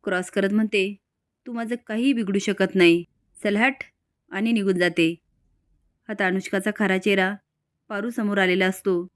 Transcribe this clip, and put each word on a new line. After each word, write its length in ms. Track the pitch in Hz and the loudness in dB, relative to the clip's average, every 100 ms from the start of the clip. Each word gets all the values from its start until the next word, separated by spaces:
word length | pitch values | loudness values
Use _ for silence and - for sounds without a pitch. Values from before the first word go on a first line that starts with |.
क्रॉस 260 | - 185 185 | -4 -4 -4
करत 220 | - 196 | -2 0
म्हणते, 440 | 208 220 202 190 202 _ _ _ _ - | 0 0 0 -2 -6 _ _ _ _ -12
"तू 60 | |
माझं 240 | 233 233 240 _ | -10 -6 -8 _
काही 260 | 220 254 | -2 0
बिघडू 260 | 233 196 196 | 0 0 -2
शकत 360 | 196 196 190 | -2 -2 0
नाही. 300 | 190 175 170 170 _ _ _ | 6 6 6 0 _ _ _
चल 140 | 214 202 | -2 0
हट," 200 | 254 269 - _ _ _ _ | 0 -2 -14 _ _ _ _
आणि 220 | 190 220 | -6 -2
निघून 260 | 226 196 185 | 0 0 2
जाते. 360 | 175 170 165 170 _ _ _ _ _ _ _ _ - | 0 2 0 0 _ _ _ _ _ _ _ _ -14
आता 180 | 208 190 | -4 0
अनुष्काचा 440 | 190 190 196 190 208 | -2 -2 -4 -4 -2
खरा 220 | 202 190 | 0 0
चेहरा 360 | 196 196 185 202 _ _ _ _ _ | 2 2 0 -2 _ _ _ _ _
पारू 220 | 202 220 | -8 -6
समोर 280 | 233 208 202 | -4 -2 2
आलेला 280 | 185 180 185 | 2 2 2
असतो. 400 | 190 - 180 185 | 0 -2 -2 -4